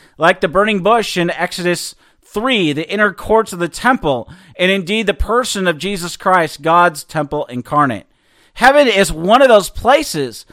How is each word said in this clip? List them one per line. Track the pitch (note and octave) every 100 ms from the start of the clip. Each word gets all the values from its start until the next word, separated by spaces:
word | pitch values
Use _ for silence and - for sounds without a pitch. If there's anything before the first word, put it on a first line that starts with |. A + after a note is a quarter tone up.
| _ -
like | D#3+ G3
the | F#3
burning | D3+ G#3 G#3
bush | F#3 A#3 G3+ F3+
in | F3
Exodus | D3 F3 - F3 E3+ - - _ _
three, | _ G#3 A#3+ A#3+ E3
the | C#3+ E3+
inner | G3+ G#3
courts | F3+ - A3 A3
of | F3
the | E3+
temple, | - A#3+ C4 D#3 B2+ - - -
and | - F3+
indeed | G3 E3+ G#3+ G#3
the |
person | - - A#3 B3+ G#3 F#3
of | D#3
Jesus | F3 G3+ E3+ -
Christ, | E3+ F#3 D#3+ -
God's | D#3 E3+ F3 D3
temple | - D#3+ C#3+ D3+ D3
incarnate. | B2 A#2+ D3 C#3+ G#2+ - _ _ _ _
Heaven | - A#3+ C#4+ C#4
is | G3 G3
one | D#3 E3+ A#3
of | C4
those | A3 F#3
places, | - A3 D4 D4+ D#3+ C3 A2 -